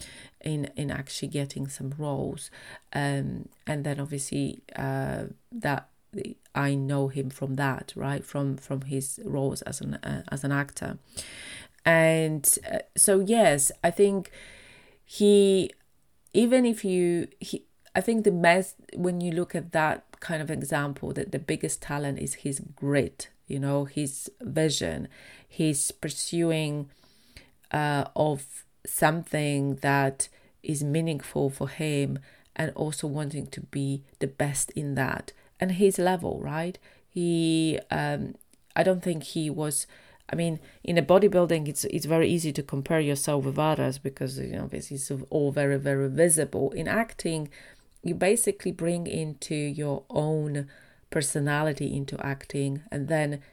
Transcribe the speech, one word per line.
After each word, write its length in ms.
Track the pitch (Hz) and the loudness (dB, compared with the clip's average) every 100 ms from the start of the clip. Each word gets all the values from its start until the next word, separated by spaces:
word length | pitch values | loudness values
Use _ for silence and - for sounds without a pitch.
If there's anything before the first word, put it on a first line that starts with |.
| - - - _ | -18 -18 -20 _
in, 240 | 160 151 139 - | -4 -4 -4 -4
in 160 | 147 | -4
actually 380 | 143 139 - 139 | -4 -6 -8 -4
getting 380 | 143 139 - 139 | -4 -4 -6 -8
some 280 | - 139 147 | -8 -8 -6
roles. 540 | 151 139 131 147 - - - - - | -4 -4 -4 -8 -14 -18 -20 -20 -8
Um, 560 | 143 143 139 131 123 - _ - | -4 -2 -2 -4 -6 -12 _ -6
and 180 | 151 | -4
then 160 | 143 143 | -2 -4
obviously, 640 | 147 143 - 143 139 - - - | -6 -6 -4 -2 -4 -6 -12 -6
uh, 480 | 135 135 135 - - - _ | -4 -2 -2 -4 -8 -12 _
that 380 | 240 147 139 - _ _ 208 - - _ | -6 -2 -2 -6 _ _ -10 -10 -12 _
I 220 | 143 143 139 | -2 0 0
know 320 | 135 139 135 | 0 0 0
him 240 | 139 131 | -2 -6
from 240 | 139 135 131 | -6 -4 -2
that, 380 | 139 127 - - | -2 -2 -6 -6
right? 280 | 135 143 | -4 -4
From, 340 | - 143 139 135 | -6 -4 -2 -4
from 240 | - 135 | -6 -6
his 380 | 135 135 139 - 220 | -4 -4 -6 -8 -6
roles 380 | 143 135 - | -2 -2 -2
as 180 | - - | -8 -8
an, 140 | 143 143 | -6 -6
uh, 260 | - 143 - | -6 -6 -6
as 120 | 139 | -4
an 80 | 139 | -2
actor. 480 | 139 143 - - - _ - - - - - - _ | 0 -2 -6 -10 -10 _ -14 -14 -14 -16 -16 -18 _
And, 640 | 160 165 160 160 160 156 - - - | 4 6 8 6 2 0 2 0 0
uh, 60 | - - - | -6 -2 4
so, 260 | - 190 | 6 6
yes, 500 | 196 233 185 143 - - | 6 6 6 6 2 2
I 60 | 170 | 2
think 400 | 175 202 196 185 - - - - - - _ - | 6 4 4 -4 -14 -20 -20 -20 -20 -20 _ -8
he, 640 | - 208 202 196 190 170 - _ _ _ _ _ | 4 8 8 8 6 2 -4 _ _ _ _ _
even 320 | - 233 254 240 | 4 6 6 4
if 200 | 220 196 | 2 0
you, 420 | 180 175 175 - - | 2 4 2 -2 -10
he, 260 | - - - _ _ | -12 -12 -12 _ _
I 80 | - | -2
think 220 | 190 226 | 2 2
the 80 | 208 | 4
best, 440 | 175 170 180 185 - - - | 4 6 4 2 -8 -12 -4
when 260 | 180 175 | -2 0
you 100 | 175 | -2
look 220 | 165 175 | -2 -2
at 180 | 170 170 | -4 -2
that 320 | 165 156 - - - | 0 2 0 -8 -14
kind 200 | - 160 | -6 -6
of 80 | 156 | -4
example, 600 | 139 143 147 143 139 160 | -6 -2 -2 -2 -4 -6
that 180 | 139 - | -6 -6
the 80 | 139 | -6
biggest 420 | 135 156 156 - | -4 -4 -4 -6
talent 380 | - 147 143 135 | -6 -4 -4 -4
is 160 | 143 - | -6 -6
his 260 | 143 139 - - | -6 -8 -10 -6
grit, 540 | 139 143 101 - - _ - | 0 2 2 -4 -16 _ -8
you 140 | 139 | -4
know, 240 | 139 143 139 | 0 0 -2
his 460 | - 143 - - - | -4 -4 -6 -12 -12
vision, 680 | 247 143 156 135 85 76 - - - - - | -4 0 2 2 -2 -4 -8 -14 -20 -20 -10
his 440 | - 156 143 - | 0 0 2 -2
pursuing, 960 | - 160 - - 170 165 160 151 147 139 _ _ _ _ - - _ - | -4 -8 -6 -4 0 2 2 0 -4 -6 _ _ _ _ -20 -20 _ -4
uh, 340 | 151 147 143 - - | -2 2 0 0 0
of 500 | 151 139 - - - _ - | 0 0 -6 -18 -20 _ -8
something 880 | - 156 165 160 151 147 143 139 135 | 2 2 2 -2 -2 0 2 0 0
that 520 | 143 139 135 135 - - _ _ | 2 4 4 0 -6 -10 _ _
is 200 | - 147 | -4 -2
meaningful 680 | 147 156 165 147 - 147 143 | 0 0 0 -2 -4 0 0
for 180 | 139 139 | -2 -6
him 500 | - 156 147 139 135 - - _ - | -4 -2 0 0 -2 -10 -20 _ -6
and 160 | 147 | -4
also 320 | - 156 151 151 | -2 -4 -4 -6
wanting 420 | 143 143 143 143 | -4 -6 -6 -10
to 140 | - | -12
be 420 | 139 143 139 139 - - | -8 -4 -2 -4 -8 -6
the 80 | 139 | -6
best 440 | - 147 135 - | -2 -2 -2 -4
in 240 | - 143 139 | -4 -4 -2
that 380 | 131 - - - _ - | -2 -4 -8 -18 _ -4
and 140 | 185 | -2
his 260 | 180 202 190 | 4 4 4
level, 400 | 175 185 170 - | 2 2 -2 -6
right? 380 | 143 156 175 190 - _ _ | -4 -4 -6 -8 -16 _ _
He, 720 | 180 175 170 165 160 156 - - | -2 0 2 4 4 2 0 -2
um, 440 | 156 147 143 - - _ _ _ - | -2 -2 -2 -6 -10 _ _ _ 2
I 80 | |
don't 200 | 175 180 | 4 2
think 200 | 180 160 | 0 -4
he 260 | 139 170 151 | -4 -4 -2
was 360 | 147 151 147 - - - - - | -2 -2 -4 -6 -12 -20 -20 -6
I 60 | 156 | -2
mean, 240 | 170 156 - - | -2 -2 -8 -10
in 140 | - 170 | 0 2
a 60 | |
bodybuilding, 640 | 143 185 202 180 170 165 151 | 6 8 8 6 4 2 0
it's, 160 | 139 - | -4 -2
it's 200 | 160 147 | -2 2
very 240 | 165 160 | 4 4
easy 240 | 175 160 | 2 0
to 100 | 143 | -4
compare 380 | 139 139 139 165 | -4 -4 0 2
yourself 420 | 147 139 - 143 | 2 0 0 0
with 160 | 135 147 | 0 0
others 380 | 156 147 131 135 | 2 2 0 -2
because, 420 | 139 139 131 135 | -6 -6 -6 -6
you 160 | 131 - | -6 -6
know, 120 | 135 | -6
this 240 | - 139 | -8 -8
is 200 | 139 - 139 135 | -8 -6 -6 -2
all 220 | 151 143 | 0 2
very, 260 | 143 139 139 | 2 2 2
very 320 | 139 139 139 | 0 0 2
visible. 640 | 135 170 160 143 - 135 | 4 4 4 2 0 -2
In 160 | - 160 | -2 -2
acting, 640 | 214 226 - 175 160 151 - - - _ _ | 0 -2 -4 -4 -4 -6 -12 -20 -20 _ _
you 120 | 170 170 | -4 0
basically 560 | 185 233 - 196 185 | 2 2 2 -2 -2
bring 340 | 175 165 175 170 | -2 -2 -2 -2
into 500 | 160 156 147 - 151 | -4 -4 -6 -4 -2
your 480 | 147 147 147 143 - | -2 -2 -4 -4 -4
own 580 | - 151 156 151 143 139 - - _ - | -2 0 0 -2 -4 -6 -12 -20 _ -6
personality 840 | 165 143 160 143 147 156 143 143 143 | -2 0 0 0 2 0 -2 -4 -4
into 240 | 139 - 139 | -6 -6 -6
acting 560 | 139 - 147 139 139 - | -6 -6 -4 -2 -4 -6
and 200 | 143 139 | -6 -2
then 320 | 160 147 143 - | 0 0 -4 -10